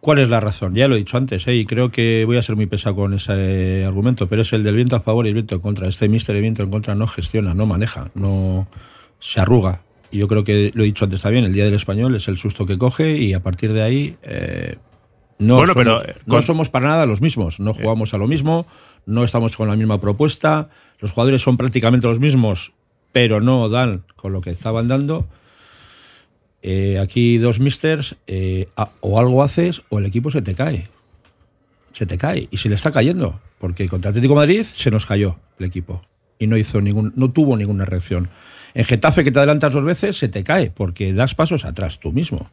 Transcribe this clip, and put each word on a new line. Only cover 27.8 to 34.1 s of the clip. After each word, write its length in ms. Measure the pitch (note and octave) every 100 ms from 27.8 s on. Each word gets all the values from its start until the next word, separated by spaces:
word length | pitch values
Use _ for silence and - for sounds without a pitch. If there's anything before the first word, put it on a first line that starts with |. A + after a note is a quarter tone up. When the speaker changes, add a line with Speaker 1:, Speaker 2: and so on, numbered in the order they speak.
| D#3+ D#3 C#3 - -
Speaker 1:
eh, 420 | F#2+ F#2+ F#2 F#2 -
a-, 140 | G#2+ _
o 180 | F#2 G#2
algo 240 | B2 B2+
haces 400 | C#3+ - E3+ F3 _
o 100 | G#2
el 60 |
equipo 260 | G2 F#2+ C3+
se 120 | C#3+
te 120 | G2
cae. 340 | F2+ D3 A#2 F#2 _ _ _ _ _ _ _ _ _ _
Se 140 | - G2
te 100 | F2+
cae 300 | C#3 F3+ -
y 60 | G2+
se 100 | A2+
le 80 | G#2
está 140 | -
cayendo, 480 | C#3+ B2 F3+ A#2 D2+ - _
porque 300 | F#2 F2 F#2+
contra 220 | F2+ G2+